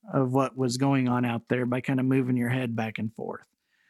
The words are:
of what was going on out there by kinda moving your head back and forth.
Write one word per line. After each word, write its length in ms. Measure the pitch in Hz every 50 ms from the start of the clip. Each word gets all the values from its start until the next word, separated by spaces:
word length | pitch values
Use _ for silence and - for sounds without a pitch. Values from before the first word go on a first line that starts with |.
| - 214 160
of 200 | 143 135 127 127
what 240 | 131 131 127 -
was 200 | 131 131 123 117
going 320 | 123 139 139 139 131 131 123
on 160 | 123 123 123
out 240 | 120 117 117 - -
there 180 | 127 123 127
by 140 | 123 123 127
kinda 220 | 123 - 139 131 127
moving 340 | 131 131 135 127 127 127
your 120 | 123 120 120
head 260 | 127 131 127 120 117
back 240 | 113 113 110 104 -
and 160 | 107 110 -
forth. 320 | - - 50 - - - _ _ _ _ _ _ _ _ _